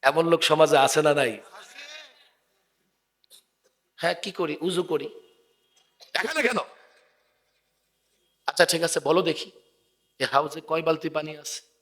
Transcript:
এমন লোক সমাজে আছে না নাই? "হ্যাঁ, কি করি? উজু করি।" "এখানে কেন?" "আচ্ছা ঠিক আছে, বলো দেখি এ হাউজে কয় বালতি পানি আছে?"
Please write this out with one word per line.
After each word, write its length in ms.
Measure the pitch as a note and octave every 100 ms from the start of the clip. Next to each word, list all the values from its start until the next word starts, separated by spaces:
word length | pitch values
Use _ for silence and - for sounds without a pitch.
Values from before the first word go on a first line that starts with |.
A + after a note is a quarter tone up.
এমন 260 | C3+ D3+ E3+
লোক 160 | E3
সমাজে 340 | - D#3 D#3 D3
আছে 240 | C3+ D#3
না 120 | D3+
নাই? 280 | D3 B2+ G#2 - - - - - - - _ _ _ _ _ _ _ _ _ _ _ _ - _ _ _ _ _ _
"হ্যাঁ, 180 | E3
কি 180 | - -
করি? 260 | F3+ E3+ D3+
উজু 220 | E3+ F3
করি।" 260 | F3 D#3 C#3 - _ _ _ _ _ _ _ _ -
"এখানে 280 | - G3+ D#4+
কেন?" 160 | B3 A3+ C3+ - _ _ _ _ _ _ _ _ _ _ _ _ _ _ _ _ -
"আচ্ছা 200 | - E3+
ঠিক 180 | E3+
আছে, 160 | E3 -
বলো 220 | C#3 E3
দেখি 300 | E3+ D3+ - - _ _ _ _ _ _
এ 60 | C3
হাউজে 360 | C#3 D3+ D#3
কয় 200 | - D#3+
বালতি 280 | E3 D#3+ E3
পানি 280 | D#3 D3+ D3+
আছে?" 240 | D3 - _ _